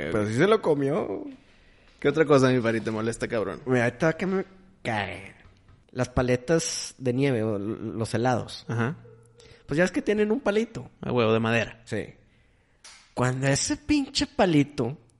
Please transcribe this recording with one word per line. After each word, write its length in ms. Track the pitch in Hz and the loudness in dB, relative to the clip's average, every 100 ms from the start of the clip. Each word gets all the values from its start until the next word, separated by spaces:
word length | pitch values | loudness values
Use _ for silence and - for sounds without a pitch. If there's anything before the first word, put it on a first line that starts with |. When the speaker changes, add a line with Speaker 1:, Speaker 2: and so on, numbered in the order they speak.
| 73 | -2
Speaker 1:
pero 120 | 107 | -2
Speaker 2:
ok. 60 | 104 | 0
Speaker 1:
sí 60 | 113 | 2
se 120 | 185 | 4
lo 140 | 190 | 4
comió. 600 | - 147 135 165 - - 285 262 _ _ _ _ _ _ | 2 0 0 -2 -2 -6 -10 -16 _ _ _ _ _ _
Speaker 2:
¿Qué 80 | 147 | 0
otra 160 | 143 151 | 2 6
cosa, 240 | 143 131 | 6 6
mi 100 | 127 | 4
pari, 220 | 113 113 | 2 0
te 100 | 107 | -2
molesta, 360 | 110 110 113 107 | -2 -2 -4 -4
cabrón? 320 | 113 95 - - | -2 -2 -4 0
Speaker 1:
Mira, 200 | 127 120 | 2 2
ahí 60 | |
está 220 | - 165 156 | 0 -2 0
que 120 | 185 | -2
me 180 | 190 190 - - _ | -4 -4 -12 -20 _
cae, 500 | - 110 95 92 98 - - _ _ - _ | -6 -4 -4 -10 -16 -20 -20 _ _ -20 _
las 180 | - 123 | -6 -2
paletas 840 | - 123 123 - 165 - - - - | 0 2 0 2 0 0 -6 -10 -6
de 160 | 131 | -2
nieve 300 | 123 139 123 | 0 0 0
o 140 | 110 101 | 0 -2
l-, 360 | 101 110 110 92 | -4 -6 -8 -6
los 160 | 110 | -4
helados. 520 | 110 123 117 101 - - | -2 0 0 -4 -12 -8
Speaker 2:
Ajá. 300 | 117 117 170 - - - - - - - | -4 -4 -4 -14 -20 -20 -20 -20 -20 -6
Speaker 1:
Pues 120 | 143 | 0
ya 60 | |
es 80 | 185 | 0
que 100 | - | 0
tienen 300 | - 208 208 | -2 0 2
un 80 | 220 | 0
palito. 480 | 202 208 233 - 120 - | 0 0 -2 -6 -14 -12
Speaker 2:
A 100 | - | -2
huevo, 200 | 123 110 | 2 4
de 60 | 113 | 4
madera. 420 | 113 113 107 - - | 2 0 0 -8 -8
Speaker 1:
Sí. 200 | 107 71 - _ _ _ _ _ _ - - _ | -8 -8 -14 _ _ _ _ _ _ -20 -20 _
Cuando 340 | - 123 131 135 | -2 -2 0 0
ese 300 | 139 - 294 | 0 0 -4
pinche 480 | - 302 269 - 285 | 0 0 0 -4 -4
palito 680 | - 196 151 139 - 117 147 _ _ | 0 4 4 2 -2 -6 -6 _ _